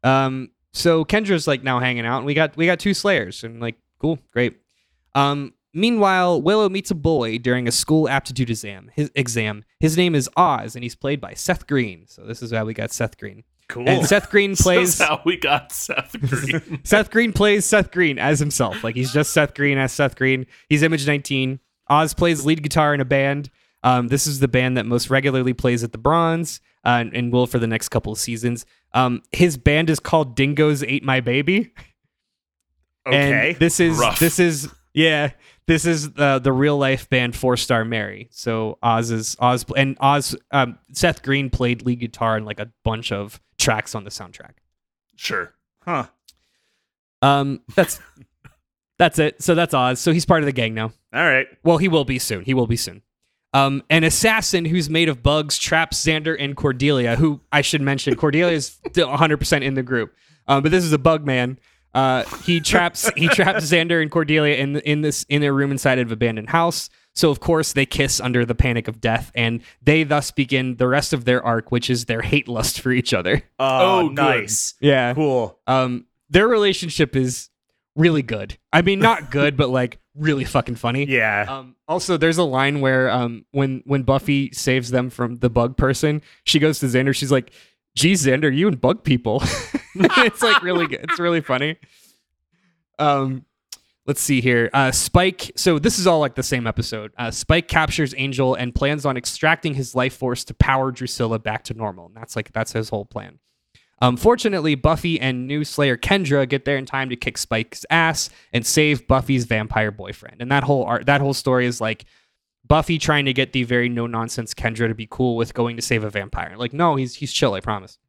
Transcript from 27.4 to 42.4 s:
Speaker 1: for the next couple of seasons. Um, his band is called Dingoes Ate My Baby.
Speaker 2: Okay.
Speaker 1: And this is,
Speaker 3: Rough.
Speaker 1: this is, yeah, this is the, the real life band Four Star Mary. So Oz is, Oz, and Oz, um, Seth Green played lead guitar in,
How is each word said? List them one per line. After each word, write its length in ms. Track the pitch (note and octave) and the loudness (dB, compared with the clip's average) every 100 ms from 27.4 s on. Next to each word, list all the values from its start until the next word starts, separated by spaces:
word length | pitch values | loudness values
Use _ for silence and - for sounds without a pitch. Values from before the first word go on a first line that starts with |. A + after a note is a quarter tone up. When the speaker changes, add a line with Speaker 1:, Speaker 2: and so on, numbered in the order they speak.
| B2 | 2
Speaker 1:
for 120 | B2 | 0
the 80 | A2+ | -2
next 220 | A2+ - | -2 -2
couple 220 | A#2 G#2+ | -4 -4
of 60 | G#2+ | -8
seasons. 460 | - A#2 A#2+ A#2 - _ _ B2 | -6 -4 -4 -4 -10 _ _ 0
Um, 260 | B2+ B2 _ | 0 -2 _
his 240 | - F3+ C3+ | 2 2 4
band 320 | D3 D3+ D#3+ | 2 2 2
is 80 | D#3 | 0
called 360 | - D#3+ C#3 A#2 | 2 0 0 0
Dingoes 460 | C3+ D3 D#3 C#3+ | 0 2 2 2
Ate 200 | B2 C#3 | -2 -4
My 160 | C3+ C3 | 0 0
Baby. 500 | A#2+ C3 C#3+ G3 A3+ - - _ _ _ _ _ _ _ _ _ _ _ C3 | 0 0 2 0 0 -12 -20 _ _ _ _ _ _ _ _ _ _ _ 0
Speaker 2:
Okay. 420 | C#3 C#3 A#2+ C3+ | 2 4 2 0
Speaker 1:
And 60 | E3+ | 2
this 200 | E3 - | 0 4
is, 180 | E3+ D#3+ | 2 4
Speaker 3:
Rough. 180 | A#2 - | 2 2
Speaker 1:
this 200 | E3 E3+ | 2 4
is, 280 | F3 D3+ C#3 _ _ D3 | 0 0 -8 _ _ 2
yeah, 360 | D#3+ D3+ D3 - _ _ - | 2 2 -2 -6 _ _ 0
this 180 | E3 E3+ | 2 2
is 260 | D#3+ D3 | 0 -2
the, 240 | C#3 C#3+ C3+ | 0 2 2
the 120 | C3 | 2
real 260 | C3 D3 C#3+ | 2 2 2
life 320 | C3+ C3 - | 0 -2 0
band 260 | C3 A#2+ A#2 | 0 0 -2
Four 220 | B2+ B2 | 0 0
Star 260 | - A#2 | 0 -2
Mary. 440 | A2 A#2 G2+ G2 A2+ | 0 -4 -6 -12 -20
So 460 | - A#2+ A2+ A2 - | -8 -4 -4 -4 -2
Oz 260 | A#2+ A2+ A#2 | 0 2 0
is, 240 | A2+ G#2+ - | -2 -4 0
Oz, 260 | B2 B2 - C#3 | 0 0 -2 -2
and 220 | C3+ C3 | 0 2
Oz, 360 | C3+ C#3+ - - _ | 2 2 -2 -10 _
um, 260 | C#3 B2 - _ | -2 -2 -6 _
Seth 300 | C#3 F3 - | -2 -2 -2
Green 260 | C3 C#3 C3+ | -2 -2 -2
played 340 | - B2 A#2+ B2 | -2 -2 -2 -4
lead 140 | A#2+ | -4
guitar 380 | A#2+ - A2+ | -6 -4 -2
in, 80 | A2 | -2